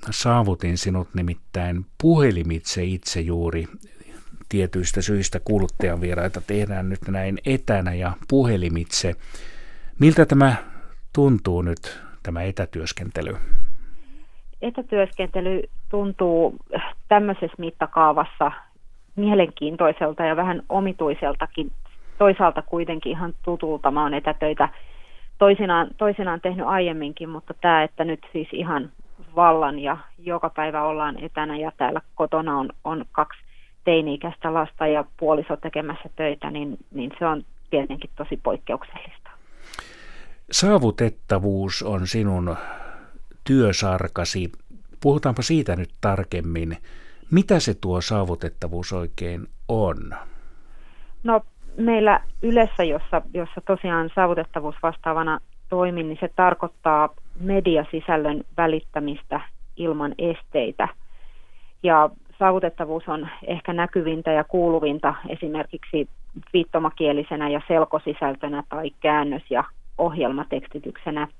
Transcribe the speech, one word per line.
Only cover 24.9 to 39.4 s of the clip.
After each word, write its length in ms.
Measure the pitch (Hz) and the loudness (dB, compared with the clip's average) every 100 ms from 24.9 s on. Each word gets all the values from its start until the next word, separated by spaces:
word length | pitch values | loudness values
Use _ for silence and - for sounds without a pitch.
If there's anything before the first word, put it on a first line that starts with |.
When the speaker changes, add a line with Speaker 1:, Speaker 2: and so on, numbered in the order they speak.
| - - - - - | -16 -16 -14 -8 4
Speaker 2:
toisinaan, 520 | 202 202 196 170 170 - | 6 6 4 2 0 0
toisinaan 440 | 214 202 185 170 | 0 0 -2 -2
tehnyt 260 | 180 180 151 | -4 -4 0
aiemminkin, 640 | 190 175 160 147 151 165 | 0 0 -2 -6 -8 -10
mutta 260 | 160 - - | -12 -12 0
tää, 220 | 175 165 | 4 6
että 220 | 156 - | 4 0
nyt 160 | 165 156 - | -4 -4 -6
siis 160 | 170 156 | -8 -6
ihan 400 | - 170 151 127 - - - - 170 | -6 -4 -4 -4 -10 -16 -16 -6 6
vallan 420 | 170 160 147 147 | 6 6 2 -2
ja 180 | 143 156 - - | -4 -4 -8 -14
joka 320 | 170 170 165 | -8 -4 -4
päivä 340 | - 156 151 | -4 -4 -2
ollaan 400 | 151 156 151 139 | -2 -2 -4 -6
etänä 320 | 160 - 156 147 | -10 -8 -6 -6
ja 160 | 156 - | -6 -2
täällä 240 | 127 160 - | -2 -2 -6
kotona 440 | - 156 160 160 143 | -4 -2 0 0 -2
on, 120 | 135 - | -4 -8
on 200 | 151 160 - | -8 -8 -6
kaksi 280 | - 151 - - - - - | -2 -2 -4 -20 -20 -20 -6
teini-ikäistä 720 | - 165 156 143 170 - 165 | 2 2 2 -4 -8 -8 -4
lasta 320 | 160 156 - 156 | -2 -2 -2 0
ja 180 | 151 147 - | 0 -2 -4
puoliso 400 | 156 151 160 151 | 0 0 0 -6
tekemässä 520 | 160 151 151 - - - | -6 -8 -8 -10 -12 -6
töitä, 340 | 156 147 147 | -4 -4 -6
niin, 260 | 147 147 127 - | -8 -8 -10 -12
niin 200 | 143 123 - | -10 -8 -4
se 80 | 170 | -2
on 180 | 151 - - - | -2 -6 -16 -4
tietenkin 400 | 147 139 139 - - | -2 -2 -6 -10 -10
tosi 240 | - - | -8 -6
poikkeuksellista. 880 | - - - - - - - - - - | -4 -4 -4 -8 -8 -16 -16 -18 -20 -20